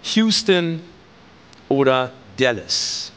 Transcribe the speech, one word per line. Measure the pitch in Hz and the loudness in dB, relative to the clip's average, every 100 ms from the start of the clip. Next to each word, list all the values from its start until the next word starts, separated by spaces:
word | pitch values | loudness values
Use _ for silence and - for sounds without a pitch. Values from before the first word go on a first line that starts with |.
| - - | -2 0
Houston | 220 202 - 180 170 165 165 - - - - - - - - | 2 0 2 2 2 -6 -10 -20 -20 -20 -20 -20 -20 -20 -4
oder | 139 135 131 127 - - - | 2 4 2 -2 -8 -18 -2
Dallas? | 127 107 87 - - - - | 0 0 -4 -6 -4 -8 -12